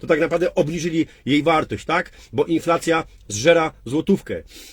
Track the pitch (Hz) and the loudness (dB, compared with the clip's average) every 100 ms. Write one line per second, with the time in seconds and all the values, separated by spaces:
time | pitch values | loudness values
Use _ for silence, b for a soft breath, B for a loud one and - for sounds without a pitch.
0 | 135 160 160 170 175 - 151 170 170 160 | -2 0 0 0 -2 0 -2 -2 -2 -2
1 | 147 b 120 147 151 160 - 104 - 170 | -2 b -2 0 2 0 0 -6 -4 -4
2 | - b b 110 151 165 165 170 170 165 | -4 b b -4 0 0 0 0 0 -2
3 | 156 b - 101 143 170 156 - - 143 | -2 b -12 0 4 4 2 -6 -6 -2
4 | 160 196 - 87 - B B | 0 0 -2 -10 -12 B B